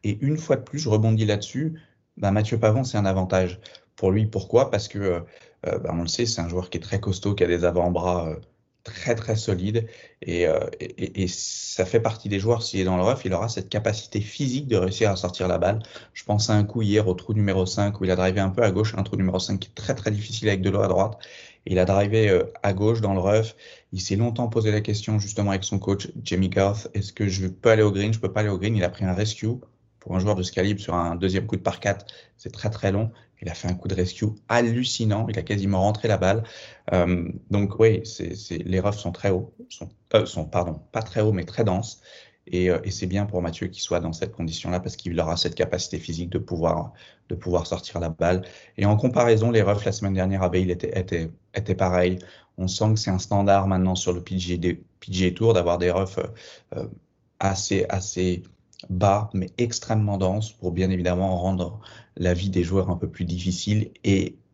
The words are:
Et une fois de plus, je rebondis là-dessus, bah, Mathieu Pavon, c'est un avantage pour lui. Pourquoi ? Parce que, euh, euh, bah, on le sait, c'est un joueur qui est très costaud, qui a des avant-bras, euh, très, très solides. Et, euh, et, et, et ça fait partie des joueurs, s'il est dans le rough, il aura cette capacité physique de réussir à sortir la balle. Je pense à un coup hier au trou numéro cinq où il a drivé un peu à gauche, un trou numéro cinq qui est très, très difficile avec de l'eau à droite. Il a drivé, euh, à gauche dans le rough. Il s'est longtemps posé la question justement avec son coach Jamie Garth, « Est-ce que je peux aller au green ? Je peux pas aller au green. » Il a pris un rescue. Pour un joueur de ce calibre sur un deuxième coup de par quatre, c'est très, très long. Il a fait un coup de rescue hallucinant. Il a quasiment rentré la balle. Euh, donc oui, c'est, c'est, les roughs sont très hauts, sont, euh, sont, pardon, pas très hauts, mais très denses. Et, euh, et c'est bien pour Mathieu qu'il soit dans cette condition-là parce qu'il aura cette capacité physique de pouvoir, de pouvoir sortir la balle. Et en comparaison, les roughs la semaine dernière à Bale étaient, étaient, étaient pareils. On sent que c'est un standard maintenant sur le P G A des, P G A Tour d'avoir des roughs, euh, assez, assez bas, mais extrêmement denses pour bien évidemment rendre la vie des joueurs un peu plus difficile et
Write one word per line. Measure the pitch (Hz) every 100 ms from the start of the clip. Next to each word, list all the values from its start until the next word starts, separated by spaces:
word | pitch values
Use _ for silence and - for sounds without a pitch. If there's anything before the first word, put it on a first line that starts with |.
Et | 104 107
une | 135 156
fois | - 135
de |
plus, | - 143
je | 147
rebondis | 107 110 110
là-dessus, | 107 104 - 127 160 160 - _ _ -
bah, | 98
Mathieu | 101 107 110
Pavon, | 107 117
c'est | 127 107
un | 98
avantage | 95 92 95 92 90 - - _ -
pour | 95
lui. | 101 107
Pourquoi ? | - - 113 110
Parce | 104 -
que, | 101
euh, | 98 85 85 - - _ -
euh, | -
bah, | 82
on | 82
le | 85
sait, | - 117
c'est | 98
un | 85
joueur | 90 90
qui | -
est |
très | - 117
costaud, | 101 95 101
qui | 101
a | 87
des | 87
avant-bras, | 87 87 87 87 90 90 82
euh, | 76 - _ _ _
très, | - 98 -
très | 113 110 110
solides. | - 92 95 113 110 - - _
Et, | - 85 87
euh, | 78 - -
et, | 76 -
et, | - -
et | 90
ça | - - - - -
fait | 95 117
partie | 110 110 104
des | 101
joueurs, | 107 117
s'il | - 98
est |
dans | 92 90
le |
rough, | 95 135
il | -
aura | 90 110
cette | 101 95
capacité | 107 104 107 - 107
physique | 104 - 139 127 139
de | 104
réussir | 95 95 107
à | 92
sortir | 90 - 92
la | 87
balle. | 90 110 - - -
Je | -
pense | - 104 107
à |
un | 107
coup | 104 117
hier | 107 104 104
au |
trou | 90 -
numéro | 107 101 95
cinq | 92 - 101 101
où |
il | 92
a | 90
drivé | 92 98
un | 95
peu | 95
à | 113
gauche, | 92 110 -
un |
trou | 95 104
numéro | 95 92
cinq | - 98
qui | -
est |
très, | - -
très | - -
difficile | 104 107 - 107
avec | 98
de | 95
l'eau | 101
à | 101
droite. | 90 104 110 - - - -
Il | - 92
a |
drivé, | 92 95 104 113 107
euh, | 90 - -
à | 101
gauche | 92 107 113
dans | 101
le | 95
rough. | 92 107 110 - - - _
Il | 95
s'est | 90 98
longtemps | 117 113 120
posé | 117 107
la | 104
question | 104 104 - 107
justement | 101 - 101
avec | 95
son | - 98
coach | 95 98 - -
Jamie | - 92 95
Garth, « | 95 98 107 -
Est-ce | 101 92
que | - 101
je | 95 92
peux | 87 117
aller | 110
au | 107
green ? | 98 107
Je | 113
peux | 92
pas | 98
aller | 107
au | 95
green. » | 101 110
Il |
a | 87
pris | - 95
un |
rescue. | 90 110 - 110 120 - _ _ _
Pour | - 90
un |
joueur | 101
de | 95
ce | 90
calibre | - 95 104
sur | - 87
un | 85
deuxième | 85 95 95 110
coup |
de | 90
par | - -
quatre, | 104 98 - - - _
c'est | -
très, | - 107
très | 110 98
long. | 98 113 - _ _
Il | 85
a |
fait | 82 90
un |
coup | 90 -
de |
rescue | 92 90 - 107 107 -
hallucinant. | 117 120 117 127 - 113 104 113
Il | 98
a |
quasiment | 85 101 98 95
rentré | 98 107 -
la | 95
balle. | 92 107 113 - - - -
Euh, | 92 87 90 87 - -
donc | 104 98 98
oui, | 113 92
c'est, | - - 85
c'est, | 95 - 85
les | - 92
roughs | 101
sont | 104 92
très | 85 101
hauts, | 92 - - -
sont, | - - - _
euh, | 110 -
sont, | -
pardon, | 78 90 87 73 -
pas | 113
très | 110 117
hauts, | 107
mais | 98
très | 87 -
denses. | 107 92 110 - - - - _ -
Et, | 90 90
euh, | 85
et | 98
c'est | 95 92
bien | 95 101
pour | 90
Mathieu | 85 82 92
qu'il | -
soit | - 87
dans | 82
cette | 82 90
condition-là | - 85 80 87 90
parce | 92 -
qu'il | 90 85
aura | 80 87
cette | 90
capacité | 85 90 92 - 90
physique | - 82 87
de | -
pouvoir, | - 85 82 80 82 - - _ _
de | 85
pouvoir | 90 87 85
sortir | 87 - 85
la | 82
balle. | 80 85 92 92 - - -
Et | 101
en | 107
comparaison, | 127 123 120 110 113
les | 113
roughs | 98 101
la | 104
semaine | 92 101
dernière | 95 92 98
à | 92
Bale | 90 92
étaient, | 87 - 95
étaient, | 92 85 82 - _
étaient | - - 90
pareils. | 95 90 90 92 - - _ -
On | 92
sent | - 110
que | 110
c'est | -
un | 92
standard | - 101 101 98 98
maintenant | 95 92
sur | 92 90
le | 87
P | 87 92
G | 90
A | 87
des, | 87
P | 87 - _ -
G | 92 92
A |
Tour | 87 113
d'avoir | 95 85 87
des | 90
roughs, | 87 92 - - - - - _ -
euh, | - - _ _ _ _
assez, | 98 95 - 98 98
assez | 95 92 - 92 90 - _ _ _ -
bas, | 90 101 101 107
mais | 101 90 -
extrêmement | 117 - - 113 104 101
denses | 92 104 107
pour | - 90
bien | 85 92
évidemment | 92 90 90 95 92
rendre | 92 95 85 110 - - - -
la | 90
vie | 87 98
des | 92
joueurs | 85 95 92
un | 87
peu | 80
plus | -
difficile | 87 87 92 90 - 107 104 -
et | 104 98 90 - _